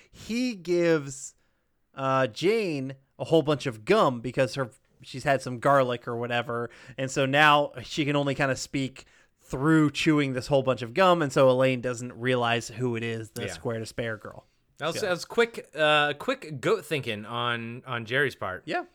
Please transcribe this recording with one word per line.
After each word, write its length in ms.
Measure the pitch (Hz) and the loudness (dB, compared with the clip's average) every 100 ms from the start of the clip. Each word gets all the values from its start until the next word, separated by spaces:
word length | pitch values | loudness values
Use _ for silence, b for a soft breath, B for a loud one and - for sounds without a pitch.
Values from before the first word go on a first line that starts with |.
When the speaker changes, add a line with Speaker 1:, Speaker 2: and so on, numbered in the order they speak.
| B | B
Speaker 1:
he 420 | - - 233 254 | -20 -8 -4 -4
gives, 800 | 202 165 175 170 160 139 135 - _ _ _ _ _ _ - | -6 -2 2 4 2 -2 -12 -16 _ _ _ _ _ _ -6
uh, 320 | 135 131 131 | 0 0 0
Jane 680 | 104 175 226 196 143 131 135 _ - | 0 0 0 -2 -4 -6 -12 _ -12
a 60 | |
whole 180 | 135 165 | 2 4
bunch 240 | 147 143 139 | 4 0 -2
of 180 | 110 107 | -6 2
gum 340 | 214 156 120 | 4 4 2
because 360 | 123 143 131 143 | -4 0 0 0
her, 140 | 127 - _ _ | -6 -8 _ _
she's 200 | - 135 | -16 -4
had 180 | 147 135 | 0 0
some 180 | 131 120 | -2 -2
garlic 480 | 143 139 127 120 - | 4 4 2 -2 -6
or 100 | 117 | -6
whatever, 520 | 120 120 120 117 117 B B 127 | -2 -2 -2 -6 -6 B B -8
and 120 | 135 | -4
so 160 | 151 135 | 0 2
now 460 | 143 151 147 143 127 | 6 6 6 4 -6
she 200 | 107 - | -8 -4
can 120 | 143 143 | 0 0
only 180 | 143 135 | 0 0
kinda 200 | 139 127 | -2 -2
speak 500 | - 143 131 - - b b _ | -4 -4 -4 -8 -20 b b _
through 500 | _ 131 151 160 147 | _ -2 4 6 4
chewing 420 | - 165 147 139 | 2 2 2 0
this 140 | 127 - | -4 0
whole 160 | 139 | 2
bunch 180 | 127 120 | 2 -2
of 120 | 117 | -4
gum, 280 | 123 185 170 | 4 4 4
and 100 | 143 | 2
so 180 | 151 135 | 4 6
Elaine 300 | 127 131 127 | 6 2 2
doesn't 300 | 123 117 123 | -4 -6 -10
realize 540 | 107 123 123 117 117 - | -4 0 2 2 0 -4
who 280 | 117 127 113 | -4 -4 -2
it 60 | |
is, 260 | 117 113 110 | -4 -6 -8
the 140 | - | -8
Speaker 2:
Yeah. 100 | 101 | -8
Speaker 1:
square 260 | 87 123 113 | -6 -6 -6
to 60 | 110 | -8
spare 320 | - 117 107 | -8 -8 -8
girl. 280 | 98 - _ _ _ _ | -12 -18 _ _ _ _
Speaker 2:
That 80 | 151 | -6
was, 80 | 165 | -4
Speaker 1:
So. 60 | 202 | -4
Speaker 2:
that 60 | |
was 120 | 170 | -4
quick, 460 | - - 233 208 - 156 | -2 0 0 -2 -12 0
uh, 380 | 151 151 147 | 4 4 2
quick 460 | 143 - 269 156 147 | -2 -6 -6 -8 -4
goat 240 | 165 208 | 0 -2
thinking 420 | - 151 120 104 110 | -2 -6 -4 -8 -6
on, 580 | 120 120 117 117 123 131 | -4 -2 -4 -6 -12 -10
on 180 | 120 110 | -8 -2
Jerry's 300 | 135 131 - | 0 0 -4
part. 280 | 101 92 151 | -8 -8 -6
Speaker 1:
Yeah. 180 | 349 349 | -6 -8